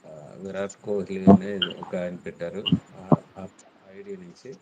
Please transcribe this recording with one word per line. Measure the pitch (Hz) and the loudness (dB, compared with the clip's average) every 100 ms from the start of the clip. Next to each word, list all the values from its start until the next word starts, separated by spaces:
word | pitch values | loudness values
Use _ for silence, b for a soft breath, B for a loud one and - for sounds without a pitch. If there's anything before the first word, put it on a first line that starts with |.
| 92 | -18
ఆ, | - 62 52 | -18 -16 -12
విరాట్ | 95 95 98 - - | -8 -6 -6 -8 -2
కోహ్లీ | 104 185 95 95 | -2 -2 2 8
అనే | 98 98 98 92 - | 8 8 -4 -6 -6
ఒక | - 95 | -8 -6
ఆయన | 90 90 | -6 -6
పెట్టారు. | 92 - 85 90 107 90 - 98 | -12 -8 -8 -6 0 0 -2 -20
ఆ, | 92 - - - | 2 2 2 -14
ఆ | 95 - - - 95 98 | -14 -16 -20 -20 -20 -18
ఐడీ | 101 95 | -12 -12
నుంచి | 87 85 127 180 | -14 -18 -18 -20